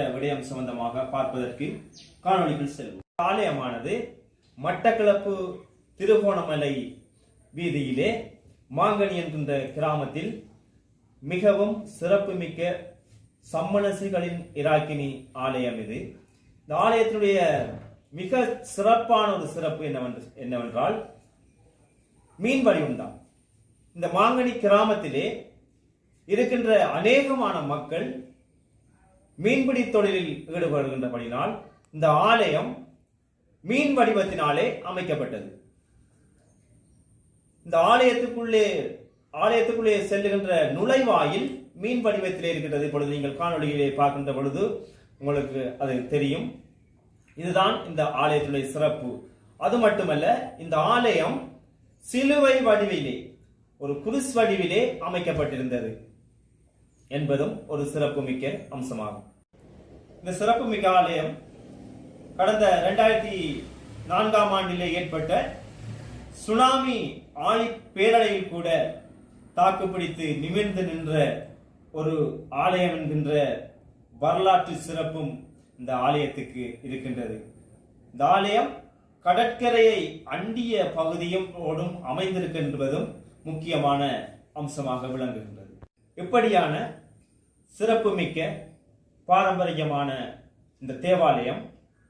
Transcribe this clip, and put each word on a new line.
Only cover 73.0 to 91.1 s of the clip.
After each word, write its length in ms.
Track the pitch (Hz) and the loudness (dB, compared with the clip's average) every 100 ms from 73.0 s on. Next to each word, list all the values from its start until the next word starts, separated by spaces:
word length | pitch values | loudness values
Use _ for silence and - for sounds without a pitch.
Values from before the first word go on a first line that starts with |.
| 147 151 139 147 139 - - - - _ _ | -2 -2 0 2 2 -2 -8 -20 -20 _ _
வரலாற்று 600 | 117 147 175 190 185 175 156 | -4 0 2 4 4 2 -8
சிறப்பும் 560 | - 165 156 160 143 123 - - _ - | -8 -6 -4 -4 -8 -8 -14 -20 _ -16
இந்த 140 | 123 127 | -6 -2
ஆலயத்துக்கு 680 | 135 147 143 - 127 127 120 - | 2 2 0 -4 -10 -10 -10 -10
இருக்கின்றது. 540 | 131 127 127 120 113 107 110 - - - _ _ - | -10 -8 -8 -6 -6 -8 -12 -20 -20 -20 _ _ -14
இந்த 100 | 120 143 | 0 4
ஆலயம் 440 | 196 202 214 233 - - _ _ _ | 4 4 2 0 -4 -18 _ _ _
கடற்கரையை 760 | 170 180 233 - 240 233 220 208 151 156 | 2 4 2 0 2 6 6 6 -2 -8
அண்டிய 500 | - 147 202 226 233 208 180 | -8 -6 -6 -4 -2 0 0
பகுதியும் 600 | 165 160 165 170 190 185 | 0 -2 -2 -2 -2 -4
ஓடும் 400 | 175 156 156 175 - | -6 -4 -2 -4 -6
அமைந்திருக்கின்றதும் 1040 | 127 147 185 185 165 160 147 135 135 151 - - - - | -6 -4 -2 -2 -4 -4 -4 -2 -2 -2 -4 -10 -20 -18
முக்கியமான 580 | 156 156 160 156 143 143 139 120 - - _ | -10 -10 -4 0 2 2 0 -4 -8 -16 _
அம்சமாக 520 | - 143 147 135 127 131 | -12 -10 -6 -6 -6 -6
விளங்குகின்றது. 680 | 131 127 110 107 104 - - - _ _ - | -6 -6 -8 -12 -18 -20 -20 -20 _ _ -12
இப்படியான 560 | 180 247 220 190 156 151 - - - _ _ _ _ _ _ | 0 2 4 4 2 0 -6 -10 -20 _ _ _ _ _ _
சிறப்புமிக்க 640 | - 214 226 214 180 160 156 160 - - - _ _ _ _ - | -4 2 2 2 0 -2 -2 -6 -6 -14 -20 _ _ _ _ 2
பாரம்பரியமான 840 | 185 196 185 175 156 151 143 139 131 120 - - _ _ _ | 4 4 2 0 0 -2 -2 -2 -4 -8 -12 -20 _ _ _
இந்த 100 | 131 | -12
தேவாலயம் 640 | 127 175 | -6 2